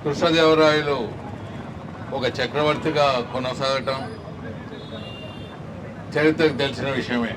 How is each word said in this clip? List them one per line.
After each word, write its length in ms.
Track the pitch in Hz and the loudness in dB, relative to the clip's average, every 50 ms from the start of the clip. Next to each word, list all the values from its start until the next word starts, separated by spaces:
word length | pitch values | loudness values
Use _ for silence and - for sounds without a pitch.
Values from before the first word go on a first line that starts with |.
| - | -2
కృష్ణదేవరాయలు 1040 | 151 143 151 175 170 160 165 160 160 160 156 156 151 151 151 151 143 139 131 113 98 - - - - - - - - - - - - - - - - - - - - 131 | -2 0 2 4 4 6 6 8 8 8 8 8 6 6 4 2 2 0 0 -2 -4 -6 -8 -10 -10 -10 -10 -10 -10 -10 -10 -10 -10 -12 -10 -12 -12 -12 -12 -10 -8 -4
ఒక 80 | 135 127 | -2 -2
చక్రవర్తిగా 800 | 123 120 131 123 120 127 143 151 151 147 127 - 156 147 151 143 139 131 123 117 - | -2 0 0 -4 -2 0 2 2 2 2 2 0 0 4 4 4 4 4 2 -2 -2
కొనసాగటం 680 | - 127 127 127 127 123 135 135 135 135 117 135 135 135 131 120 - - - - - - - - - - - - - - - - - - - - - - - - - - - - - - - - - - - - - - - - | -4 -4 -4 -4 -4 -2 0 0 0 0 0 -2 -2 -4 -4 -8 -10 -12 -12 -12 -12 -12 -10 -10 -10 -10 -12 -12 -12 -12 -12 -12 -12 -12 -12 -12 -12 -12 -12 -12 -12 -12 -12 -12 -12 -14 -14 -12 -12 -12 -12 -12 -12 -12 -12 -4
చరిత్రకు 440 | - 147 151 156 156 156 160 156 139 123 | 0 4 4 4 6 6 4 4 4 2
తెలిసిన 320 | 139 135 123 - 131 139 | 0 0 0 -2 -2 -2
విషయమే. 440 | 135 127 104 101 123 120 117 107 95 | -2 -2 -2 0 0 0 0 -2 -4